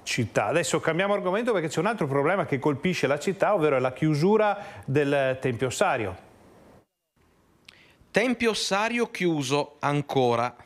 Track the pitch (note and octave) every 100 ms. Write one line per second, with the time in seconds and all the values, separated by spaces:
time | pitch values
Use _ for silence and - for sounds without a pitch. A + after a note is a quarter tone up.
0 | - - A2+ - G#2+ D#3 E3 D#3+ - D#3+
1 | G3 G3+ F3+ G3 B3 G3+ D#3 - F#3+ A3
2 | D3 C#3+ D3 G3 D3+ C3+ D3+ C#3 F#3 E3+
3 | C3 D3 - F3+ E3+ G3+ D3+ C3 B2+ B2
4 | D#3 D3 F3+ G#3+ G#3+ G3 - - - C#3
5 | C#3+ C#3+ C3 C3 C3+ A2+ B2+ - F#3+ C#3
6 | G2+ F2+ - - - - - - _ _
7 | _ _ _ _ _ _ - - - _
8 | _ F#3 B3 A#3+ A#3 G#3 - G3 A3+ A#3+
9 | A3+ - F3+ D#3 B2+ D3 - - C#3 D3
10 | C#3 C3+ B2 A#2 A#2+ -